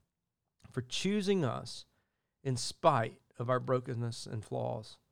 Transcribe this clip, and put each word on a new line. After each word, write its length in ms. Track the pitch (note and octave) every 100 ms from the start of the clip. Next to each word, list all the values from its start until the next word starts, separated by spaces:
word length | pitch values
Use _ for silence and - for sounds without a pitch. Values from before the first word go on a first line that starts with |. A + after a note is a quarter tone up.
| _ _ _ _ _ _ -
for 100 | -
choosing 640 | B2 - F#3+ G#3 F#3+ G3
us 420 | C3+ - A#2+ - - _ _ _ _ _
in 140 | C#3 B2
spite 640 | - - E3 C3+ A2 - _ -
of 120 | A#2+
our 100 | B2+
brokenness 680 | B2 B2+ B2+ A#2 A#2 A#2 -
and 180 | A2
flaws. 540 | - B2+ A#2+ A#2+ G#2+ - _